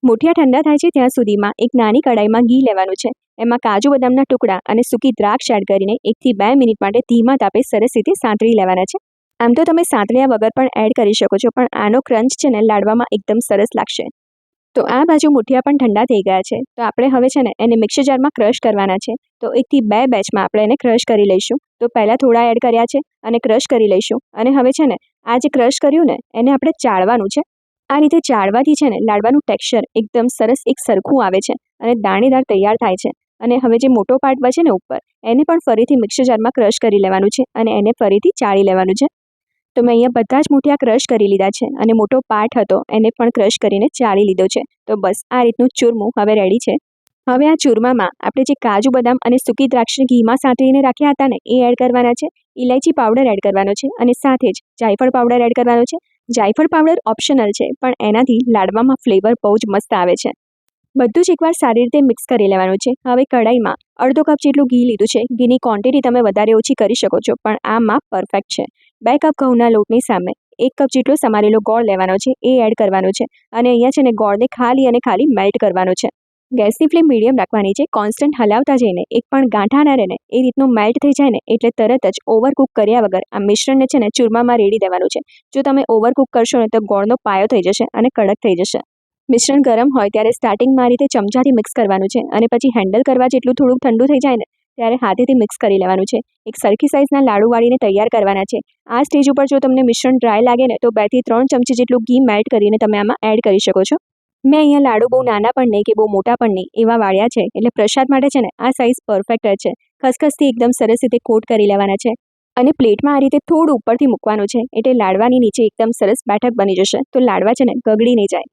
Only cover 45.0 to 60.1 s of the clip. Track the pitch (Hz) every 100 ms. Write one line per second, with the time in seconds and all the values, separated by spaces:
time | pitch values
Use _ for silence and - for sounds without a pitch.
45 | 190 208 - 254 240 226 254 - 240 233
46 | 208 240 208 214 190 220 - 226 _ _
47 | _ _ - 254 294 320 285 220 240 254
48 | 185 - - - 269 285 240 202 247 254
49 | 240 254 233 247 - 240 269 254 233 -
50 | 269 247 226 254 277 247 262 269 269 240
51 | 294 277 269 233 - 247 240 247 254 247
52 | 240 240 - _ _ - 247 254 330 311
53 | 226 233 269 202 202 190 196 208 269 466
54 | 240 254 277 262 240 - _ _ 226 202
55 | 254 254 240 247 240 240 240 240 247 330
56 | _ _ - 240 202 311 320 330 311 330
57 | - 220 - 269 214 208 226 269 254 247
58 | 214 214 262 233 247 220 190 208 254 262
59 | - 190 202 240 208 208 220 202 - 214
60 | 180